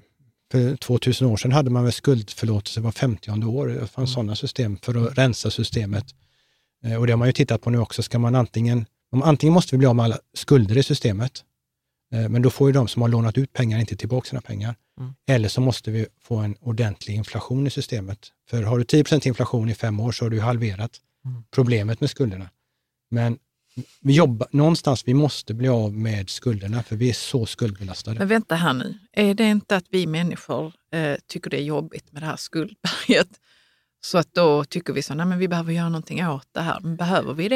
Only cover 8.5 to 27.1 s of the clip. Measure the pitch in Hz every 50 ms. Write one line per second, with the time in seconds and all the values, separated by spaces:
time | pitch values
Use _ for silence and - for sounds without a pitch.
8.5 | - 113 117 117 120 123 110 - _ _ _ _ - 127 - 160 151 - - 156
9.5 | 165 185 175 - - 131 135 131 120 120 117 113 113 - - _ - - - -
10.5 | 143 135 110 95 110 131 135 - 147 - - 117 101 101 117 135 - - - _
11.5 | _ _ _ _ _ _ _ _ _ _ _ - 117 113 113 107 113 120 120 127
12.5 | - - 143 139 131 139 123 107 - 120 120 117 117 117 113 113 - 135 139 -
13.5 | - - 127 113 110 110 110 - 104 98 - 107 123 127 - - - 123 - -
14.5 | 110 98 104 113 120 - _ _ _ - 127 127 135 _ _ - 135 120 107 101
15.5 | - - 127 131 117 - - 113 107 113 107 - _ _ _ - 120 110 107 104
16.5 | 101 - - 120 113 110 117 107 98 - - - 104 107 104 - - 113 - -
17.5 | 127 135 139 135 - 143 - - 131 110 95 95 104 - - - _ _ _ _
18.5 | - 120 107 104 123 120 120 - - 151 147 - 160 143 - 139 123 - 127 -
19.5 | - 120 110 110 110 - - 113 104 104 113 123 110 - 123 113 113 110 104 117
20.5 | 123 117 120 107 98 92 107 123 - - _ _ _ _ - 131 123 120 113 _
21.5 | - - 127 120 120 107 101 107 113 - 147 135 - - 135 110 92 95 95 87
22.5 | _ _ _ _ _ _ _ _ _ _ _ - 117 120 117 117 117 - _ _
23.5 | _ _ _ _ - 123 123 - _ _ - 135 139 156 175 135 120 107 120 -
24.5 | - 139 147 160 170 156 - 147 131 - - - 123 139 151 139 - - - -
25.5 | 107 113 123 131 127 117 110 104 104 107 110 113 107 101 95 92 - - - 127
26.5 | 113 101 95 98 110 120 110 - 113 107 123 127